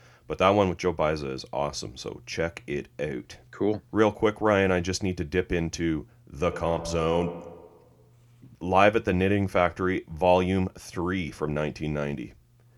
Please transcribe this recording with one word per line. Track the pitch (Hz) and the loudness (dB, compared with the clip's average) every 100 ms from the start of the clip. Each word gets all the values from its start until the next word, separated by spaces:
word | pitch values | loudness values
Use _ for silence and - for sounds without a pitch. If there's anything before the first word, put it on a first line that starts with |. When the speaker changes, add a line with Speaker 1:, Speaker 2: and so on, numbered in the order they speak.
| - _ - | -20 _ -8
Speaker 1:
But | 78 | 2
that | 92 | 4
one | 104 98 | 4 2
with | 82 | 2
Joe | 90 | -2
Baiza | 82 78 78 69 | 0 0 0 -4
is | 65 - | -8 -6
awesome, | 64 71 - 53 - | -4 -4 -4 -10 -10
so | - - - | -12 -12 -10
check | - 82 - - | -4 -4 -4 -8
it | 71 - - | -6 -6 -8
out. | 76 69 - - - | -6 -6 -10 -20 -14
Speaker 2:
Cool. | - 101 107 - | -4 -2 -2 -2
Speaker 1:
Real | 101 107 | 2 2
quick, | 101 107 107 | 4 0 2
Ryan, | 107 98 98 | 4 4 4
I | 90 | 2
just | 87 90 | 0 -2
need | 98 90 | -2 -4
to | |
dip | 76 90 - | -2 -2 0
into | 90 82 - 82 78 - _ - | -2 -2 -2 -2 -2 -6 _ -16
The | 71 87 | -2 -2
Comp | - 82 82 82 | 0 -2 -2 -2
Zone. | 85 80 85 87 - - - - - _ _ _ _ _ _ - - | -2 0 0 0 -6 -14 -18 -20 -20 _ _ _ _ _ _ -20 -10
Live | 87 92 104 | 0 6 6
at | 110 - | 4 0
the | |
Knitting | 90 95 101 98 | 2 2 2 2
Factory, | 98 87 82 92 92 - | 2 2 2 -2 -2 -4
Volume | 80 90 90 92 95 92 - | 0 4 4 4 2 0 -4
three | - - 90 95 76 | -12 -6 -4 -2 -4
from | - 76 | -4 -4
nineteen | 73 76 - 76 | -2 -4 -4 -4
ninety. | 73 71 71 58 - _ _ _ | -2 -4 -6 -10 -16 _ _ _